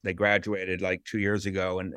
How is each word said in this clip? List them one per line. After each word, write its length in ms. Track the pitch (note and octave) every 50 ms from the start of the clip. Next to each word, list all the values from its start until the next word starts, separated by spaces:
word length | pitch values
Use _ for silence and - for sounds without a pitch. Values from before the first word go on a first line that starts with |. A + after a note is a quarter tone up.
| -
They 120 | G#2 F2+
graduated, 640 | E2+ G#2 G#2 G#2 G2+ - G#2+ G#2 F#2+ F#2 F#2 F#2 F2+
like, 240 | F#2+ F#2 F#2 F2+ -
two 140 | - - A2
years 260 | G2+ G2+ G#2 G#2 -
ago, 340 | G2 F#2+ G2 F#2 F#2 F#2 F#2
and 140 | F#2 F#2 -